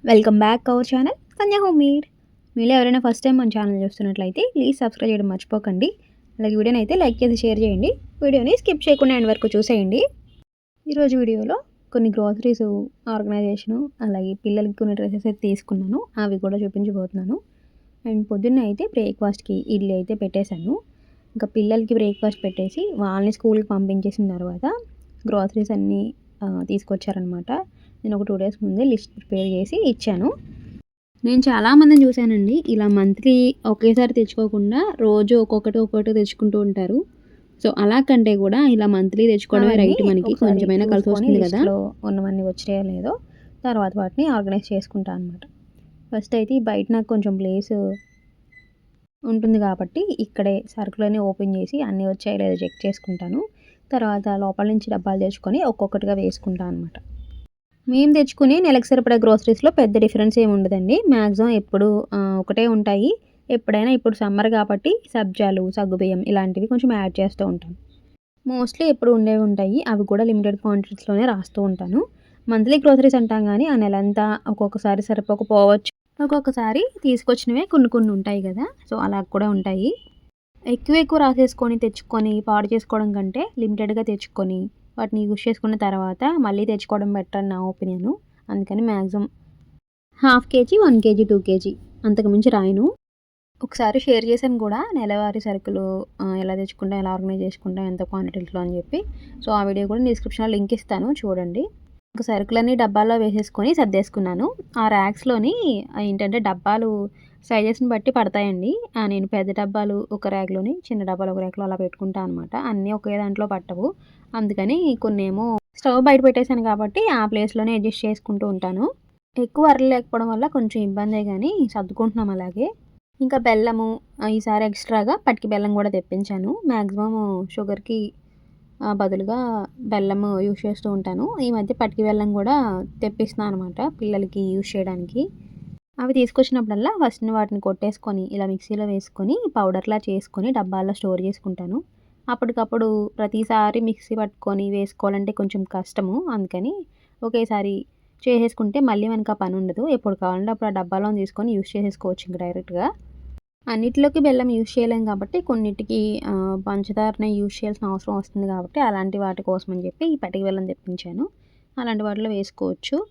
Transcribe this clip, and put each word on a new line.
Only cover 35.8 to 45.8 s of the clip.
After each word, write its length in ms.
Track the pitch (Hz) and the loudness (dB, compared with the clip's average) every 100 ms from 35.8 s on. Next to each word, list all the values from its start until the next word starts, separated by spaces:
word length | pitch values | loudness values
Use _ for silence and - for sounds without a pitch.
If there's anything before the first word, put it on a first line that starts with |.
| 220 220 214 | 0 0 0
తెచ్చుకుంటూ 460 | 220 202 - 214 208 | 0 0 0 0 2
ఉంటారు. 440 | 202 196 185 240 392 _ _ - _ _ | 0 -2 0 -2 -2 _ _ -20 _ _
So 80 | 220 - | -2 2
అలా 220 | 202 240 | 4 4
కంటే 360 | 269 254 220 202 | 4 4 6 4
కూడా 300 | 196 226 285 | 2 4 4
ఇలా 200 | 226 208 | 4 4
మంత్లీ 400 | 196 190 208 226 | 2 2 4 4
తెచ్చుకోవడమే 420 | 208 - 247 240 | 4 2 4 6
అవన్నీ 180 | 220 202 | 6 4
రైట్, 160 | - | 4
మనకి 300 | 202 185 185 | 4 2 2
ఒకసారి 200 | 220 220 | 2 2
కొంచెమైనా 320 | 196 190 190 | 2 2 2
కలిసి 260 | 214 202 202 | 2 2 2
చూసుకొని 200 | 202 226 | 2 4
వస్తుంది 180 | 202 180 | 4 2
కదా. 100 | 196 | 2
లిస్ట్లో 340 | 226 196 202 - | 2 0 -4 -6
ఉన్నవన్నీ 380 | 214 196 196 190 | -4 -2 -2 -2
వచ్చాయో 400 | 190 185 - 196 | -4 -6 -4 -4
లేదో 360 | 190 180 214 453 - - - - | -4 -6 -6 -6 -10 -20 -20 -8
తర్వాత 280 | 247 226 190 202 | -4 0 -2 -2
వాటిని 300 | 185 - 311 | -4 0 0
ఆర్గనైజ్ 460 | 233 196 196 - | 0 0 -4 -2
చేసుకుంటా 400 | 196 - 202 190 | -6 -4 -8 -6
అనమాట. 280 | 180 180 175 - - _ _ | -8 -10 -12 -20 -20 _ _